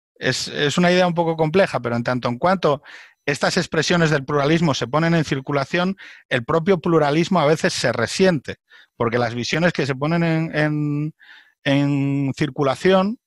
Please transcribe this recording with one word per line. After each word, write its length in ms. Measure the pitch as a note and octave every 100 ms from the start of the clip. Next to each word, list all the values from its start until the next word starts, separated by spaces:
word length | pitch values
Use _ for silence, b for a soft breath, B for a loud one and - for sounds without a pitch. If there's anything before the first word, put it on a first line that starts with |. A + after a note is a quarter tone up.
| _ _
Es, 320 | - B2+ -
es 280 | - D3 C3+
una 160 | F3
idea 140 | F3+ F3+
un 80 |
poco 200 | E3 E3
compleja, 460 | D#3+ D#3 F3+ F#3+ C3+
pero 160 | B2 A#2
en 60 |
tanto 260 | A#2+ B2+ B2
en 80 | A#2+
cuanto 460 | F3 F#3 E3 C#3 B B B B
estas 320 | - D3 F#3 F#3
expresiones 540 | E3 E3 D3 F3 E3
del 140 | D3+
pluralismo 500 | C3+ D3 C#3+ E3 E3+
se 120 | B2+ A#2
ponen 280 | D3 E3
en 100 | E3+
circulación, 720 | D3 C#3 C3 C#3+ C3+ F3 F3+ F#3+ B B _
el 160 | C3
propio 340 | A#2 D#3+ E3 F#3+
pluralismo 600 | F#3 E3 D3 D3+ E3+ F3+
a 60 | C#3+
veces 260 | D#3+ F#3
se 200 | - C3
resiente, 640 | A2+ A2 - F#3+ D#3+ - G2 _ b b -
porque 220 | A#2 A#2+
las 160 | A#2+
visiones 380 | A#2+ A2+ D#3 E3+
que 140 | - C#3
se 80 |
ponen 300 | C3 D3 E3+
en, 300 | E3+ D#3+ D#3+
en, 600 | D3+ D3+ D3+ D3 D3 D3+ - B B B _
en 680 | - C#3 C#3+ C#3+ C#3 C#3 C#3 -
circulación 840 | D#3 C3 C#3 C3 F3+ F#3+ F#3+ A#3